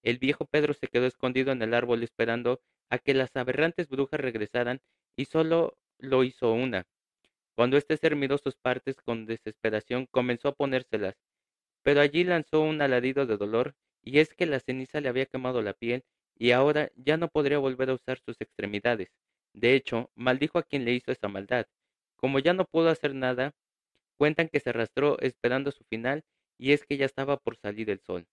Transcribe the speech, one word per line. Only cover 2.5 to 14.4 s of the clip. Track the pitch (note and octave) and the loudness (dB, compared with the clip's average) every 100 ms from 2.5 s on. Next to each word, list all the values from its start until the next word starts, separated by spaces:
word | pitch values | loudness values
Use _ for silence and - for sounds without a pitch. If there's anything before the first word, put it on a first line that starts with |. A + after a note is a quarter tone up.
| B2+ _ _ _ | -2 _ _ _
a | B2 | -4
que | - | 0
las | C3+ B2+ C3+ | 0 0 -4
aberrantes | B2 B2+ D#3+ E3+ E3 | -4 0 0 -2 -6
brujas | C3+ C3+ D3+ | -2 -2 -2
regresaran, | C3 A2+ G#2 B2 A#2+ C3 _ _ _ | -4 -4 -4 -2 -2 -4 _ _ _
y | - C#3 | -10 -4
solo | D#3+ D#3+ E3 E3 - _ _ | 0 2 2 0 -4 _ _
lo | C3 C3 | 0 2
hizo | C3 - A#2+ | 2 0 0
una. | A2+ C3 G2+ F2+ _ _ _ _ _ _ | 0 0 -4 -6 _ _ _ _ _ _
Cuando | - A#2+ C#3 | 0 2 2
este | - D#3 | 2 0
ser | D#3+ D3 | 0 0
miró | C#3 C#3 | 0 -2
sus | - - | -2 -4
partes | B2+ B2+ - C3 | -4 -4 -4 -8
con | - A2+ A2 | -6 -6 -6
desesperación, | A2+ - - A2 G#2+ - B2 C3 | -8 -8 -4 -2 -2 -2 -6 -2
comenzó | - B2 A#2+ C#3+ | 0 0 0 -2
a | C#3+ | -2
ponérselas, | C#3 C3 B2 A2 F#2+ - _ _ _ _ _ _ | -2 -2 -2 -4 -4 -6 _ _ _ _ _ _
pero | - C#3+ | 2 4
allí | D3 D3+ | 4 2
lanzó | F3+ F3 D3 D#3 | 2 0 0 2
un | D#3 D#3 | 2 2
alarido | C#3+ B2+ B2+ C3+ C3 | 2 2 0 0 0
de | G#2+ | 0
dolor, | G2+ A2+ C#3 - _ _ | 0 0 -2 -6 _ _
y | - C#3 | 0 2
es | D#3 | 2
que | - | 0